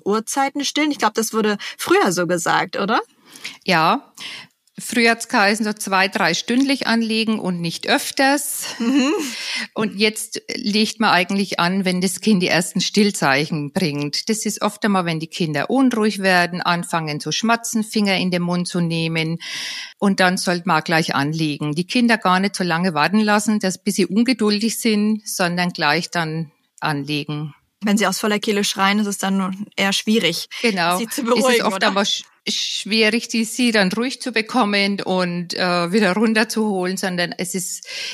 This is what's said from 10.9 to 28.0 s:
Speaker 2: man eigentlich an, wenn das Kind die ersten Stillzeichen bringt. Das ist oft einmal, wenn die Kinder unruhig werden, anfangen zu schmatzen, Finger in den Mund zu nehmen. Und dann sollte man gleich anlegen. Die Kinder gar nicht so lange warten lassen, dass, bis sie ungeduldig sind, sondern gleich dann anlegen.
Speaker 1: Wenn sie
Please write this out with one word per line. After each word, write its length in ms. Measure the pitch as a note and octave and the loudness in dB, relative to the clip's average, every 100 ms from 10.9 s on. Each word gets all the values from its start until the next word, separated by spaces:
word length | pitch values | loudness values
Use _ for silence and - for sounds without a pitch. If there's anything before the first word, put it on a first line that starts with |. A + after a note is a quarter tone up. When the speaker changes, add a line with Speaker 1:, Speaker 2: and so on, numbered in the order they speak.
| - | 2
Speaker 2:
man 120 | G#3+ | 2
eigentlich 500 | E3+ F3+ G3 F#3+ - | 4 2 0 -2 0
an, 240 | F3 F#3+ F#3 | 0 0 0
wenn 160 | F#3 | 0
das 180 | F#3+ - | -2 0
Kind 240 | - G#3 | 2 4
die 60 | F#3 | 4
ersten 320 | D#3+ F3 - | 2 0 -2
Stillzeichen 920 | - - G#3 G3 D#3+ C3+ D3+ D#3 D3 | 0 2 2 2 2 2 0 -4 -4
bringt. 560 | D3 D3 C#3+ D3 - - | -2 -2 -2 -4 -4 -2
Das 180 | A3 G#3+ | -2 -2
ist 160 | G3+ | -4
oft 220 | G#3 - | -4 -2
einmal, 220 | A3 G3 F3 | 0 0 0
wenn 160 | D#3+ | -2
die 60 | D#3+ | -4
Kinder 420 | - E3 C#3+ - | -4 -2 0 0
unruhig 500 | B3 C4 A#3 G#3+ G3 | 2 4 4 0 2
werden, 420 | F#3+ F3+ F3 F3 | 2 4 2 0
anfangen 600 | - F3 F3 E3+ D#3 D3 | -2 -2 -2 -2 -2 -4
zu 100 | D#3 | -4
schmatzen, 540 | D#3 A3+ A#3 A#3 A3+ G#3+ | -2 0 0 0 -4 -2
Finger 320 | A3 G3+ F#3 | 0 2 2
in 140 | F#3 | 2
den 100 | F3 | 0
Mund 260 | F3 F3 F3 | 0 -2 -2
zu 140 | F3+ | -2
nehmen. 580 | E3+ E3 E3 E3 D#3+ E3 - - - - - - | 0 0 0 0 -2 -4 -6 -10 -10 -10 -14 -2
Und 220 | G3 F#3+ | 0 4
dann 160 | F#3 F#3 | 2 2
sollte 320 | - F3 E3+ | 0 -2 0
man 160 | D#3 | 0
gleich 320 | D#3 D#3+ E3 - | 2 0 2 0
anlegen. 580 | C#3+ D#3+ D#3 C#3+ D3+ | -2 0 -2 -2 -4
Die 140 | D3 F3 | -4 -2
Kinder 300 | B3+ A#3+ A3 | 0 2 2
gar 240 | F#3+ F#3 | 2 2
nicht 160 | G3 G3 | 0 -2
so 80 | F3+ | -2
lange 280 | E3 F#3 | 0 0
warten 260 | D3+ D#3 G#3 | 2 2 2
lassen, 400 | G#3+ G#3 G#3+ G#3+ | 4 2 2 0
dass, 220 | F#3+ F#3 | 0 -2
bis 140 | - F#3+ | -2 0
sie 100 | F#3+ | 2
ungeduldig 720 | G3 A#3+ B3+ G#3 G#3 A3 - | 2 2 2 2 2 -2 -2
sind, 480 | A#3 G#3 G#3 G#3+ - | 0 2 2 0 -4
sondern 440 | - F3+ F3 F3+ | -2 -2 0 -2
gleich 420 | F3 D3+ D3+ D#3+ | 0 2 2 0
dann 400 | F3+ D#3+ D#3 D3+ _ _ _ | -2 -2 -4 -6 _ _ _
anlegen. 720 | D3+ D3 C#3 D3 C#3 D3 D3+ - _ _ | -4 -4 -2 -4 -4 -8 -8 -12 _ _
Speaker 1:
Wenn 160 | G#3 | -2
sie 100 | G3+ | 0